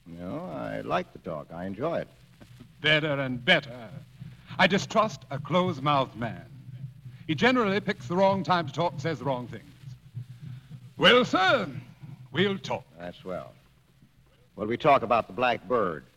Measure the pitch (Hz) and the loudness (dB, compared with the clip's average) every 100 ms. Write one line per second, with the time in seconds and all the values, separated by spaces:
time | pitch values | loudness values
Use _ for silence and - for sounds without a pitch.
0 | - 85 90 135 180 139 113 - 120 165 | -18 -12 -10 -8 -8 -8 -8 -8 -4 -4
1 | 180 - - 78 71 82 95 95 151 151 | -4 -10 -10 -10 -10 -10 -8 -6 -4 -4
2 | - - - - - - - - 151 156 | -6 -12 -20 -20 -20 -20 -20 -4 2 2
3 | 156 139 135 123 120 170 - 123 117 - | 2 -2 -2 -2 4 4 2 -10 -14 -16
4 | - - - - - - 185 196 - 226 | -18 -18 -18 -18 -12 2 4 4 2 2
5 | 214 - - 139 - 175 180 151 143 143 | 2 -2 -10 -10 0 2 2 0 2 2
6 | 123 104 117 90 - - - - - - | 0 -4 -8 -8 -14 -18 -16 -14 -14 -14
7 | - - - 151 220 254 214 196 196 208 | -18 -14 -6 2 4 4 2 0 -2 -6
8 | 120 175 190 196 170 180 147 139 170 165 | -2 2 4 2 2 0 0 -2 -2 -2
9 | 156 143 127 127 120 113 - - - - | -4 -4 -2 -4 -6 -12 -16 -20 -18 -18
10 | - 117 - - - - - - - - | -16 -14 -14 -14 -16 -16 -16 -20 -18 4
11 | 165 247 247 330 370 277 175 120 - - | 6 8 6 4 4 4 0 -8 -16 -18
12 | - - - - 196 196 - 110 - 85 | -18 -18 -6 0 0 0 -4 -6 -8 -14
13 | 87 - 95 87 64 - _ _ _ _ | -14 -12 -10 -10 -10 -18 _ _ _ _
14 | - _ _ _ _ - 104 117 156 135 | -20 _ _ _ _ -8 -4 2 6 6
15 | 113 117 104 92 123 113 92 123 95 73 | 6 2 2 -2 0 0 0 0 0 -2
16 | - | -10